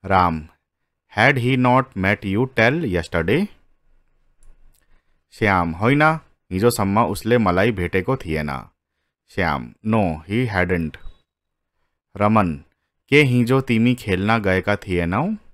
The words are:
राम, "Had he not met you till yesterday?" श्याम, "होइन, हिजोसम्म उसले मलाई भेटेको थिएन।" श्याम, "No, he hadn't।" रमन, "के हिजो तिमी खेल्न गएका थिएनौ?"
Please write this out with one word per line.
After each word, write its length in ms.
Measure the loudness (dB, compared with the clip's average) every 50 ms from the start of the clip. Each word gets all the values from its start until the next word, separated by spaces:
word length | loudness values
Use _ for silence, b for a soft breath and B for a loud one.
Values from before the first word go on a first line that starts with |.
| -2
राम, 440 | 2 2 2 2 2 0 -4 -8 -12 _ _ _ _ _ _ _ _ _ _ _ _ 0 2
"Had 180 | 2 2 2
he 200 | 2 0 0 0
not 280 | 2 4 4 4 2 2 -2 _
met 280 | -2 0 0 0 -2 -2
you 240 | -4 -2 -2 -2 -2 _ 2
till 280 | 2 2 2 0 -4
yesterday?" 600 | -2 -2 -4 -4 -2 -4 -2 0 0 0 0 -2 -4 -8 _ _ _ _ _ _ _ _ _ _ _ _ _ _ _ _ _ -20 -20 -20 _ -20 -20 _ _ _ _ -20 _ _ _ _ _ _ _
श्याम, 420 | -6 -2 0 2 2 2 0 -2
"होइन, 300 | -4 -2 0 0 2 2 2 2 0 -2 -10 _ _ _ _ _
हिजोसम्म 520 | -4 0 0 0 2 2 -2 0 2 2 0
उसले 340 | 0 -2 -6 -2 0 2 2
मलाई 340 | 2 2 2 2 0 0
भेटेको 440 | 0 -2 -6 -2 -2 -2 -2 -2 -6
थिएन।" 520 | -6 -4 -6 -4 -4 -4 -6 -8 -10 -12 _ _ _ _ _ _ _ _ _ _ _ _ _
श्याम, 460 | -6 -2 -2 -2 -2 -4 -6 -10 -18 _ -4
"No, 160 | -2 0 0 0 -2 -4 -6 -8 -6
he 160 | -4 -4 -2
hadn't।" 500 | -2 -2 -2 -2 0 -2 -4 -4 -6 -8 -12 -18 -18 -18 _ _ _ _ _ _ _ _ _ _ _ _ _ _ _ _ _ _ _ _
रमन, 480 | -2 0 2 4 4 2 2 -2 -6 -12 _ _ _ _ _ _ _ _ _
"के 140 | 2 4
हिजो 380 | 4 4 2 2 2 2 0 0
तिमी 340 | 2 0 0 2 2 2 0
खेल्न 440 | -2 -2 -4 -2 -2 0 0 0 0
गएका 380 | 2 0 0 0 0 -2 -4
थिएनौ?" 580 | -4 -4 -4 -2 -2 -2 0 -2 -2 -2 -4 -6 -8 _ -20